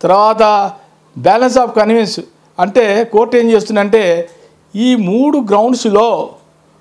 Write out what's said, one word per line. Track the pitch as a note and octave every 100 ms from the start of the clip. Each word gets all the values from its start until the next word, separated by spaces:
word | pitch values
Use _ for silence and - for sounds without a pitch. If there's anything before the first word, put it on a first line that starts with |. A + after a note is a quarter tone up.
తర్వాత | E3+ F#3+ G#3+ G#3+ G#3+ G#3 G3 - _ _ _ -
balance | D3 A3 B3+ B3+ A#3+
of | A3
convenience | G#3+ A3+ G3+ - - _ _ -
అంటే | F#3 B3 A3 G3+
కోర్టు | A#3 G#3 A#3 B3
ఏం | A#3
చేస్తుందంటే | A3 - G#3+ G3+ A3 F#3 E3+ E3+ - _ _ _ G3+
ఈ | B3 B3
మూడు | F3+ A3 D4 D4
గ్రౌండ్స్లో | G#3+ G#3 A#3 A#3+ A3+ G3+ A#3 E3+ - - _ _ _ _